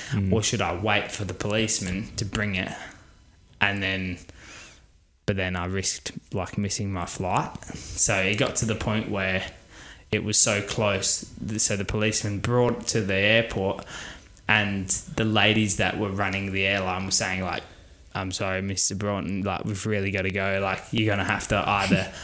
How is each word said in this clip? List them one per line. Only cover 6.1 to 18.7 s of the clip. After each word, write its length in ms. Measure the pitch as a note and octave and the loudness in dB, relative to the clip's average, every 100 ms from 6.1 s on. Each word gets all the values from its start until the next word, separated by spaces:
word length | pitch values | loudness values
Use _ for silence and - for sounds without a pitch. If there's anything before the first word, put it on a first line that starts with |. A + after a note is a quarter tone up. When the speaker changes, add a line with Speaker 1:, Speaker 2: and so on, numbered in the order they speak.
| - - | -12 -8
Speaker 2:
like, 240 | G2+ F2 - | -6 -4 -2
missing 360 | G2+ - G2+ | -2 -2 -2
my 120 | F#2 | -4
flight. 600 | E2+ - F2+ G#2+ D#3+ - - | -4 -4 0 0 -2 -6 -12
So 400 | - - - - G2+ | -12 -8 0 2 4
it 200 | F#2+ G#2 | 2 2
got 200 | - - | 0 0
to 80 | A2+ | 0
the 80 | A2 | 0
point 340 | - G#2+ - | 0 0 0
where 340 | G2+ F#2+ F#2+ - - - - - - - | -2 0 -2 -4 -10 -20 -20 -20 -20 -2
it 100 | G#2+ | -2
was 140 | G#2 G#2 | 2 6
so 240 | - G#2 | 6 4
close. 640 | G2+ - G#2+ F#2+ - - - - - | 0 0 2 2 0 -2 -4 -8 -4
Th-, 140 | G#2+ | 0
so 160 | - G2+ | 2 0
the 80 | |
policeman 540 | G2 A2 G#2+ G#2+ A2 G2+ | 0 0 2 2 0 -2
brought 420 | - B2 A#2+ A#2 | 2 4 4 2
it 40 | - | 0
to 120 | A#2 | 0
the 140 | G2 F#2+ | 2 4
airport, 680 | G2+ A2+ A2+ - F#2+ - - - - - - - - | 6 6 4 0 0 -2 -6 -12 -12 -14 -20 -6 2
and 380 | G#2+ G2+ G2+ F#2+ - - - | 4 4 0 -2 -2 -2 -2
the 80 | |
ladies 520 | A2 G#2+ G#2 G#2+ G#2+ G2 | 2 4 6 6 4 2
that 220 | F#2+ - | 0 0
were 100 | G2+ | -2
running 420 | F#2+ G2+ G2 G2 | 0 0 0 -2
the 120 | F#2+ | 0
airline 400 | G2 G2 F#2 F2+ | 0 0 0 -2
were 60 | F#2+ | 0
saying, 300 | - G2+ F#2 | 0 0 -2
like, 200 | F#2 - - - - - - | -2 -4 -8 -16 -20 -20 -10
"I'm 180 | - F#2 | -6 -4
sorry, 300 | F#2 G2 F#2+ | -2 -2 -2
Mister 320 | G2 | -2